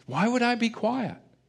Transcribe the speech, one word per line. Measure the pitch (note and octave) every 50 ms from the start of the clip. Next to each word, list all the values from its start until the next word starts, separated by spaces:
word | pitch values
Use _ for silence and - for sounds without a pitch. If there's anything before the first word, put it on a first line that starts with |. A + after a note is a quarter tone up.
| _
why | - B2+ D3 F#3+ A#3
would | B3 B3+
I | A#3+ A#3+ A#3+
be | A3+ A#3 A3+
quiet? | A#3 - - G#3+ B3 C4+ A#3 E3+ - - - - _ _ _